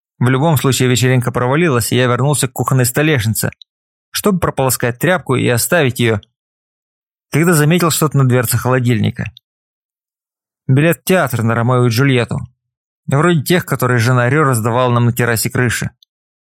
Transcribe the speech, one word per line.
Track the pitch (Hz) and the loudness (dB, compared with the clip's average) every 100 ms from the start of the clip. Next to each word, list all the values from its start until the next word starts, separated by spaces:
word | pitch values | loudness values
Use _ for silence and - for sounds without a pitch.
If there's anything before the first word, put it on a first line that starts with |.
| _ _ | _ _
В | 123 | 0
любом | 135 131 135 | 2 2 2
случае | 143 117 127 | 0 0 0
вечеринка | 123 127 127 120 | 2 2 2 0
провалилась, | 120 123 147 175 123 104 | -2 -2 0 0 0 0
и | 120 | 0
я | 127 | 0
вернулся | 120 139 143 135 | 0 0 -2 -2
к | |
кухонной | - 127 131 | -4 -2 0
столешнице – | 120 - 156 139 107 104 - - _ _ _ _ _ | 0 0 0 0 -2 -4 -6 -8 _ _ _ _ _
чтобы | - 208 185 | -6 -2 0
прополоскать | 165 - 135 - 123 117 | -2 -2 -2 -2 -4 -2
тряпку | 151 180 - 123 | 0 0 -2 -2
и | 113 | 0
оставить | 120 - 175 135 - | -2 0 0 0 0
ее, | 117 104 - _ _ _ _ _ _ _ _ _ _ | 0 0 -6 _ _ _ _ _ _ _ _ _ _
когда | 143 165 | 0 2
заметил | 160 147 180 170 | 2 2 2 0
что-то | - 151 139 | 0 0 0
на | 131 | 2
дверце | 123 120 120 | 2 0 -2
холодильника. | 123 127 120 113 107 - - - _ _ _ _ _ _ _ _ _ _ _ _ - | -2 0 0 0 -2 -6 -12 -14 _ _ _ _ _ _ _ _ _ _ _ _ 0
Билет | 135 165 160 | 2 2 0
в | |
театр | - 185 139 117 | 0 0 0 -2
на | 113 | 0
"Ромео | 117 117 127 123 | 0 0 2 2
и | |
Джульетту". | 113 139 123 117 - - _ _ _ _ _ - | 2 2 0 -2 -6 -10 _ _ _ _ _ -4
Вроде | 139 170 165 | 0 2 0
тех, | - 175 - | 0 -2 -2
которые | 135 123 123 | -2 0 2
жена | 113 127 120 | 2 2 2
Ре | 147 | 2
раздавала | 143 117 117 117 127 | 2 0 0 0 0
нам | 120 120 | 2 0
на | |
террасе | 120 120 113 120 | 0 0 -2 -2
крыши. | 139 123 - - - _ _ _ _ _ | -2 -2 -2 -8 -12 _ _ _ _ _